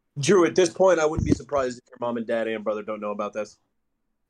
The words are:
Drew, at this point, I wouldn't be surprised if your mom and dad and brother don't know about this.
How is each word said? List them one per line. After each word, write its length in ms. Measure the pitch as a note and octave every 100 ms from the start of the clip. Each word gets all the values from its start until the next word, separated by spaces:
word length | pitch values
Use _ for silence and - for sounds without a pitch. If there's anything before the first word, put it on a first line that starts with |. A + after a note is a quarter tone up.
| _ -
Drew, 260 | C3+ G3 D#3+
at 100 | E3
this 140 | F3
point, 300 | - F#3+ E3+
I 60 | D#3
wouldn't 220 | D#3+ -
be 60 |
surprised 460 | C3+ - C#3+ B2+ B2
if 40 | -
your 80 | -
mom 160 | A#2+ A#2+
and 80 | A2+
dad 220 | A#2 A2+
and 160 | A2
brother 200 | G#2 G#2+
don't 180 | G#2 G#2+
know 100 | G#2
about 220 | G#2 G#2
this. 240 | F#2 F2 _ _ _ _ _ _ _ _